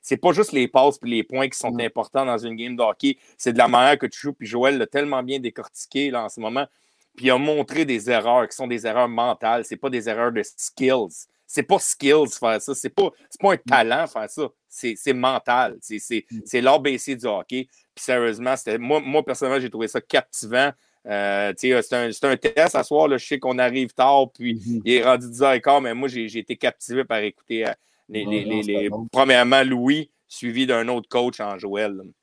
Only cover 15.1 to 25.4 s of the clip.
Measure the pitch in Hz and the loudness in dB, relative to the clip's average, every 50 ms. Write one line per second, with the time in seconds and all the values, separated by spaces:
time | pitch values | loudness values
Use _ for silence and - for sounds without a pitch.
15.1 | 131 127 127 131 131 117 _ - 120 127 127 113 - - - - 110 104 - - | 0 2 0 0 0 0 _ 0 2 2 2 0 -4 -10 -14 -12 -10 -10 -6 -4
16.1 | 117 110 - _ 117 110 - - - 123 120 131 143 147 135 143 131 120 - - | -6 -6 -6 _ -14 -14 -10 -2 -2 2 6 6 6 6 4 0 -2 -2 -4 -8
17.1 | 135 120 117 117 104 95 87 - 127 131 127 _ _ _ _ _ _ - - - | -8 -6 -4 -4 -4 -4 -4 -6 -8 -8 -8 _ _ _ _ _ _ -12 -2 -2
18.1 | 127 123 120 117 107 110 123 127 135 127 - 113 107 117 120 123 147 156 147 135 | 0 2 2 0 -2 -2 -2 -4 -4 -2 -4 -6 -6 -4 0 0 0 0 0 0
19.1 | 143 151 139 - 127 - 139 131 135 135 127 117 - 110 113 107 - 127 - _ | 0 0 0 0 -4 -4 -2 -2 0 -2 -2 -4 -6 -6 -6 -4 -4 -6 -4 _
20.1 | - 135 - _ - - - 107 117 127 139 143 131 _ _ _ _ _ _ 110 | 0 0 0 _ -12 -12 -8 -2 0 2 2 0 -2 _ _ _ _ _ _ -6
21.1 | 104 101 101 101 98 - 104 101 92 - - 127 127 120 107 - 127 123 120 117 | -4 -2 0 0 0 0 -2 -2 -4 -2 0 2 2 2 2 0 -2 -2 -2 -4
22.1 | 104 - - 139 131 120 - - - 147 160 180 - 160 139 - 147 151 160 151 | -4 -2 0 0 0 2 0 0 4 4 2 4 2 -2 -2 0 2 2 4 4
23.1 | 151 160 - - 143 131 131 131 127 127 127 123 123 135 127 117 _ - 131 135 | 2 -2 -2 -4 -6 -4 -2 -4 0 0 0 0 0 -2 -4 -4 _ 2 4 6
24.1 | 139 139 135 131 _ - 120 123 113 110 95 120 117 113 101 117 123 123 120 127 | 6 4 4 2 _ -8 -6 -6 -6 -4 -4 -4 -4 -2 2 2 2 4 6 4
25.1 | 127 123 123 120 117 117 | 4 4 0 -10 -2 2